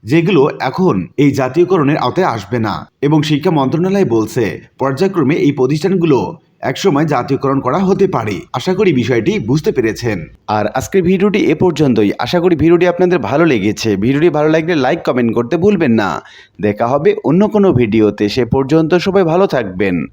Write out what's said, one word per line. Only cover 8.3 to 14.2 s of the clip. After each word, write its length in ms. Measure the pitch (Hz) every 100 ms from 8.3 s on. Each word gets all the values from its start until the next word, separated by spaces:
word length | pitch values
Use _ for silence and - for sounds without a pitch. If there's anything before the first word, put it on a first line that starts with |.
| 90 - 131
আশা 160 | 180
করি 180 | 185 208
বিষয়টি 400 | 135 110 120 113 214 113
বুঝতে 220 | 147 220 160
পেরেছেন। 400 | 113 101 120 101 76 - - 107
আর 100 | 104 131
আজকের 260 | 131 196 175
ভিডিওটি 300 | 185 202 180 -
এ 40 | 156
পর্যন্তই। 480 | 185 147 147 110 101 - -
আশা 140 | 175
করি 160 | 180 160
ভিডিওটি 220 | 156 175 175
আপনাদের 320 | 175 180 175 107
ভালো 140 | 139 170
লেগেছে। 440 | 123 98 101 117 98
ভিডিওটি 260 | 110 139